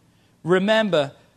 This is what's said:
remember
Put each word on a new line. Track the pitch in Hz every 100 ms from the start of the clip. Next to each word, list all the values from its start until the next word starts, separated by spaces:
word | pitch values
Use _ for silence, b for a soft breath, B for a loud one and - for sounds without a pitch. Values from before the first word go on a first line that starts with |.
| b b b b
remember | 156 185 196 220 214 165 135 b b